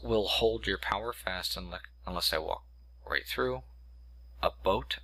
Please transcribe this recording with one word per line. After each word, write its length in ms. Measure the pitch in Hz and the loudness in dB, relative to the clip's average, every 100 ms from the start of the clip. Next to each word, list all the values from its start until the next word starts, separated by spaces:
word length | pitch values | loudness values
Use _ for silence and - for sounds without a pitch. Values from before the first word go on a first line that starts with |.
will 240 | 117 110 95 | 2 4 4
hold 400 | - 113 113 110 | 4 4 4 0
your 120 | 95 | 0
power 340 | - 101 117 | 0 0 -2
fast 440 | - - 92 - 95 | -4 -4 -2 -2 -4
unle-, 220 | 90 87 - - | -6 -8 -12 -10
unless 280 | 92 87 - | -4 0 2
I 60 | 80 | 2
walk 260 | 80 - - - - - - | 0 -4 -6 -20 -20 -16 -2
right 180 | 73 | -2
through. 380 | - - 127 127 - - - - - - - - | 0 0 0 0 -6 -18 -18 -18 -18 -18 -18 -2
A 80 | 87 | -2
boat 480 | - 95 107 - - | 2 4 4 0 -6